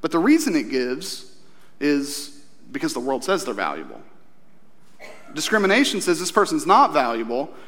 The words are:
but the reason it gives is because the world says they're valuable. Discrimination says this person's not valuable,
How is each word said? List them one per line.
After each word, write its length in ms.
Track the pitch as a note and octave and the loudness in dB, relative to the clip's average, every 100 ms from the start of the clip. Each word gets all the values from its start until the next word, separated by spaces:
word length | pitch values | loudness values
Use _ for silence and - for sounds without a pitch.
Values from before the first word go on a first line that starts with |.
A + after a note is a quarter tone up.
but 100 | D#3+ | -2
the 80 | E3 | 2
reason 360 | F#3+ D#4+ D4 E3 | 6 6 6 0
it 140 | A2 | 0
gives 680 | C3 B2+ C3+ F3+ - - - - - - - | 0 0 -2 -6 -10 -12 -16 -18 -18 -18 -2
is 600 | C#3+ C#3+ C#3 - - - - - - | 2 2 0 -6 -10 -14 -18 -18 -10
because 220 | C3+ D#3 | -4 -2
the 60 | B2 | -2
world 240 | B2 C3 | -2 -2
says 200 | - F#3+ | 0 0
they're 100 | - | 0
valuable. 480 | G2+ E2+ D2 D#2 A1 - - - - - - - - - - - - - | -2 -2 -4 -10 -14 -16 -18 -18 -18 -18 -18 -18 -18 -18 -18 -16 -16 -12
Discrimination 680 | D3+ D3+ A3 G3 G#3 C#4 G#3 | -6 0 2 6 6 4 2
says 200 | F3+ E3 | 2 2
this 120 | F3+ | 2
person's 340 | - G3 D#3 D#3+ | 2 2 2 6
not 280 | G#3 C#4 | 6 8
valuable, 560 | D3 B2 A2+ A2+ A#2+ C#3+ - | 4 2 0 -2 -2 -2 -8